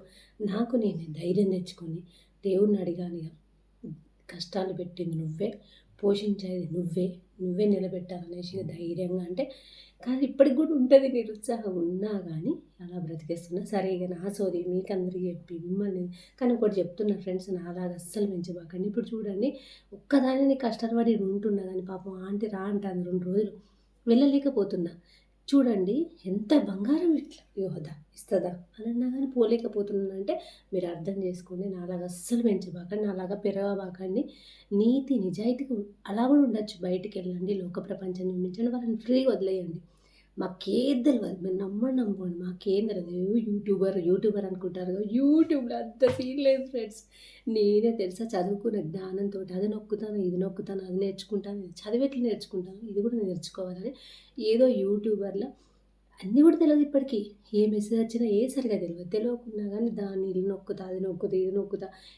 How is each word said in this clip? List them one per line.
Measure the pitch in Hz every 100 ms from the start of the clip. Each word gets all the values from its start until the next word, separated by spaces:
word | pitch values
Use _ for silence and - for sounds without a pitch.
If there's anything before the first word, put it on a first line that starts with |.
| - - - -
నాకు | 208 202 240 254
నేనే | 208 160 160
ధైర్యం | 147 175 196 190
తెచ్చుకొని | 185 180 - 165 170 - _ _ _
దేవుణ్ణి | 196 190 214 202
అడిగాను. | 180 175 175 170
ఇక | 160 - _ _ _ _ - 156 - _ -
కష్టాలు | 175 - 202 185
పెట్టింది | 170 - - 165 160
నువ్వే, | 160 - 214 - - - _ -
పోషించేది | 202 202 214 190 185 185 156
నువ్వే, | 170 170 185 180 - - -
నువ్వే | 185 180
నిలబెట్టాలనేసి | 214 196 185 185 - 180 170 175 175 190
ఇక | 175
ధైర్యంగా | 165 170 175 180 185
అంటే, | 170 185 269 - - - - -
కానీ | 247 262
ఇప్పటికి | 277 - 277 247
కూడా | 330
ఉంటది | 294 254 269 269
నిరుత్సాహం | 247 214 214 - 233 208 180
ఉన్నా | 170 185 214 196
కానీ | 175 156 190 359 - -
అలా | 175 180
బ్రతికేస్తున్నా. | 156 160 - 165 - 180
సరే | - 202 190
ఇక | 185 180
నా | 170 196
సోది | 208 190 175 175
మీకందరికీ | 185 185 190 180 185 180
చెప్పి | 165 - 170
మిమ్మల్ని, | 170 196 202 185 180 - - -
కానీ | 247
ఒకటి | 233 214 196
చెప్తున్నా | 170 - 208 185
ఫ్రెండ్స్, | - 185 -
నాలాగా | 180 175 175 180
అస్సలు | 180 - 214 202
పెంచబాకండి. | 180 175 175 165 180 208
ఇప్పుడు | 226 -
చూడండి, | 220 202 190 262 - - - _
ఒక్కదానిని | 196 - 285 254 262 277
కష్టాలు | 262 240 - 226 233
పడి | 233 202
ఉంటున్నా | 190 202 214 202
కానీ | 185 185
పాపం | 185 185 190 185
ఆంటీ | 190 202 220
రా | 190
అంటాను | 196 202 196 180
రెండు | 175 180
రోజులు, | 180 196 - - - _ _ _ 233
వెళ్ళలేకపోతున్నా. | 233 285 277 277 254 202 196 170 - _ _ _ _ -
చూడండి | 277 247 202 185 262 339 - 190
ఎంత | 202 220 294
బంగారం | 202 190 214 320 349
ఇట్లా | 302 - - _ 202
యోధ | 190 151 156 - -
ఇస్తుందా | - - 190 175
అని | 180 - - 220
అన్నా | 240 254
కానీ | 269 269
పోలేకపోతున్నానంటే | 247 220 226 233 208 202 202 196 190 202 349 - - -
మీరు | 185 175
అర్థం | 165 165 196
చేసుకోండి. | 185 180 - 180 196
నాలాగా | 180 175 180
అస్సలు | 180 - - 233
పెంచబాకండి, | 233 190 180 - - 208
నాలాగా | 208 185 185
పెరగబాకండి. | 202 208 196 202 196 190 180 190 202 - - - - -
నీతి | 202 226 269 269 247
నిజాయితీగా | 185 180 226 254 277 220 202 - -
అలా | 202 254
కూడా | 285
ఉండొచ్చు, | 269 214 208 -
బయటికి | 180 185 202 190
వెళ్ళండి, | 180 180 185
లోక | 196 175 190 -
ప్రపంచం | 190 190 180 185
చూపించండి, | 180 180 202 240
వాళ్ళని | 247 233 214
ఫ్రీగా | - 254 262
వదిలేయండి. | 190 190 190 175 160 - _ _ _ _ -
మాకేం | 185 - 196 226 269 254
తెలియదు, | 294 240 180 180
మీరు | 185
నమ్మండి | 185 196 202 262 262
నమ్ముకోండి, | 208 190 180 170
మాకేం | 180 180 208 190 214
తెలియదు. | 185 175
"ఏ | 180 185 233
యూట్యూబర్, | 214 202 208 190 190 185
యూట్యూబర్" | 170 202 214 202
అనుకుంటారు | 190 180 185 180 180
కదా, | 185 208
YouTube-లో | 240 277 311 320 285 233 240
అంత | 233 - 254
సీన్ | - 254 277
లేదు | 269 269 269
ఫ్రెండ్స్. | 247 220 - - - - - -
నేనే | 220 202 208 233
తెలుసా | 226 185 185
చదువుకున్న | 226 196 185 202 233 208
జ్ఞానంతో | 156 190 190 190 196 190 185
అది | 180 208
నొక్కుతాను, | 214 - 208 214 208
ఇది | 180 175
నొక్కుతాను, | 185 185 196 196
అది | 185 185
నేర్చుకుంటాను, | 196 190 - 202 196 202
ఇది | 180
చదివి | 170 214 233
ఎట్లా | 269 269
నేర్చుకుంటాను, | 240 202 - 190 180 196 226
ఇది | 202
కూడా | 226 240
నేర్చుకోవాలని | 190 170 - - 185 180 220 285 - - - -
ఏదో | 214 226 254
యూట్యూబర్లో | 208 196 208 220 202 196 190 262 - _ _ _ _ _ -
అన్నీ | 185 247
కూడా | 320 320
తెలియదు | 320 294
ఇప్పటికీ. | 285 277 269 220 208 - -
ఏ | 208 214
మెసేజ్ | 214 208 226
వచ్చినా | 226 233 233
ఏ | 202 262
సరిగా | 277 247 196
తెలియదు, | 170 170
తెలియకున్నా | 180 214 240 240 233 214 202
కానీ | 208 233
దాన్ని | - 196 190 190
ఇల్లు | 185 196
నొక్కుతా, | 190 - 196
అది | 185 185
నొక్కుతా, | 190 170 208 185
ఇది | 185
నొక్కుతా, | 196 196 185 190 - -